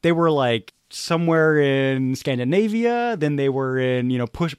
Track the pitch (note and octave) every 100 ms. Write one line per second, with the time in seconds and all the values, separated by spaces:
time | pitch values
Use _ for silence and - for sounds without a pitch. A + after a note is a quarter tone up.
0 | E3+ E3 E3 D3 B2 A2+ - _ _ -
1 | - E3 E3+ D#3+ D#3+ D3+ C#3+ C3+ C3+ C3
2 | C3 C3 - B2+ B2 F3+ A3 A3 A#3 A#3+
3 | A#3+ G#3+ D3 C#3+ C#3 C3+ C3 C3 B2+ B2+
4 | B2 B2+ A#2+ - E3+